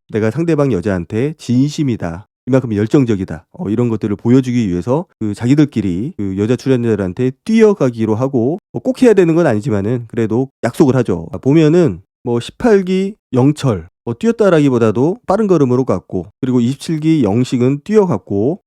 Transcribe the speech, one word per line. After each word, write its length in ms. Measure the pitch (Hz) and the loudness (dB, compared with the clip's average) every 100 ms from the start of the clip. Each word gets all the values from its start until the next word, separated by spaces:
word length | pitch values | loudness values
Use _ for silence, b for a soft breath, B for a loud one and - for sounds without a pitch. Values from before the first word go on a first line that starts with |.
| _ | _
내가 200 | 110 110 | -2 -2
상대방 420 | 139 170 151 139 | -2 -2 0 0
여자한테 640 | 95 101 92 85 107 143 165 | 0 -2 -4 -4 -4 -4 -6
진심이다, 880 | - 120 143 147 139 110 90 82 - _ - | -2 0 0 -2 -4 -4 -6 -10 -14 _ -2
이만큼 280 | 131 120 | -2 0
열정적이다, 760 | 101 110 151 120 98 95 78 - | -2 2 2 2 -2 -4 -10 -16
어, 180 | - 90 | -10 -4
이런 200 | 113 120 | -2 -2
것들을 260 | 110 107 101 | -2 -4 -4
보여주기 540 | 113 131 123 120 107 | 2 2 2 -2 -2
위해서 360 | 87 120 143 190 _ | -4 -2 -4 -4 _
그 140 | 107 | -8
자기들끼리 800 | 101 120 147 143 113 98 87 135 - | -4 0 2 2 0 -4 -4 -6 -8
그 220 | 98 95 | -6 -2
여자 180 | 107 123 | 0 0
출연자들한테 800 | 131 127 117 101 92 90 127 - | 0 0 0 -2 -2 -2 -4 -4
뛰어가기로 720 | - 226 214 202 135 117 110 107 | -2 4 4 4 -2 -2 -2 -2
하고, 420 | 135 135 120 180 - | -2 0 -2 -4 -10
뭐, 100 | 120 | -8
꼭 200 | 254 254 | -6 2
해야 120 | 247 | 4
되는 220 | 196 170 160 | 4 4 2
건 120 | 160 | 2
아니지만은 580 | 107 120 101 101 123 117 | 0 -2 -2 -2 -4 -4
그래도 400 | 113 110 113 135 _ | -4 -2 -2 -2 _
약속을 320 | 120 - 139 127 | -8 0 2 2
하죠. 320 | 113 85 82 | 0 -4 -6
아, 60 | 92 | -4
보면은 640 | 127 156 151 175 151 85 - _ | 2 4 4 4 2 -2 -12 _
뭐, 160 | 123 120 | -6 -6
십팔기 760 | - - 247 202 180 190 196 220 _ | -6 -4 2 2 2 -2 -4 -8 _
영철, 560 | 127 135 151 139 95 85 _ - | 0 2 2 -2 -4 -6 _ -10
뭐, 80 | |
뛰었다라기보다도 1040 | 117 226 226 202 165 143 120 113 107 147 190 - | -4 -2 2 4 4 4 2 2 2 0 -2 -2
빠른 200 | 202 214 | 0 2
걸음으로 360 | 170 131 123 | 2 2 0
갔고, 440 | 127 95 - 95 87 _ | 0 -4 -4 -8 -8 _
그리고 220 | 127 123 | -2 0
이십칠기 640 | 117 139 - 160 156 160 104 | 0 -2 -6 -4 0 2 2
영식은 560 | 110 131 127 123 143 | 0 0 0 0 -2
뛰어갔고, 800 | - 214 185 107 - 101 117 185 | 0 2 2 -2 -4 -2 -2 -4